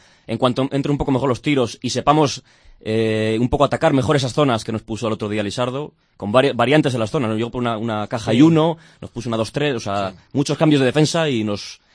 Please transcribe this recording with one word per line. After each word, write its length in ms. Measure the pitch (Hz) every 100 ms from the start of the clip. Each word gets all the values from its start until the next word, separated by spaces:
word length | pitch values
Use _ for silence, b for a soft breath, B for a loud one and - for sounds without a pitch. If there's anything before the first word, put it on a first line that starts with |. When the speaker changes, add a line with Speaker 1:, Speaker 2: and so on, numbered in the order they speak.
| b b b
Speaker 1:
En 120 | 113
cuanto 260 | 127 120 131
entren 200 | 139 143
un 60 | 143
poco 140 | -
mejor 160 | 131 139
los 120 | -
tiros 360 | - 139 117 -
y 80 | 123
sepamos, 540 | 123 143 151 143 - b b b b
eh, 580 | - 110 110 110 110 110
un 100 | 120
poco 140 | 139 139
atacar 280 | 127 160
mejor 220 | 139 123 147
esas 180 | 127
zonas 300 | 151 143 113
que 80 | -
nos 100 | 110
puso 240 | - 107 113
el 60 |
otro 160 | 110 107
día 140 | 107
Lizardo, 500 | 101 110 123 131 147 _ _ -
con 160 | 101
vari-, 240 | 123 135 117
variantes 380 | 120 151 151
en 60 | 120
las 120 | 110
zonas, 180 | 160 110
¿no? 60 | 107
Llegó 160 | 117
por 100 | 127
una, 160 | 120 113
una 300 | 117 107 104
caja 240 | 123 110
Speaker 2:
Sí. 60 | 117
Speaker 1:
y 40 |
uno, 360 | 160 160 165 160 B B
nos 100 | -
puso 180 | 123 117
una 80 | 113
dos 140 | 110
tres, 240 | 143 147 120
o 40 |
sea, 320 | 107 101 95
Speaker 3:
Sí. 60 | 90 b
Speaker 1:
muchos 240 | 131 139 143
cambios 220 | 160 147
de 60 | 127
defensa 420 | 143 151 170 156
y 140 | 120
nos, 380 | 107 101 - - _